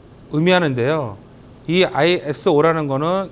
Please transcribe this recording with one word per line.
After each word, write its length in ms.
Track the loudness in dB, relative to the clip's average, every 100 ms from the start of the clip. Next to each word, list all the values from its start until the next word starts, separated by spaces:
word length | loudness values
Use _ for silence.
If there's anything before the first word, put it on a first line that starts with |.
| -20 -20 -6
의미하는데요. 920 | 0 2 2 2 0 0 -2 -4 -10 -20 -20 -20 -18 -4
이 160 | 0 0
아이에스오라는 1000 | 2 0 0 -2 -4 0 2 2 0 -2
거는 440 | -2 -2 -4 -6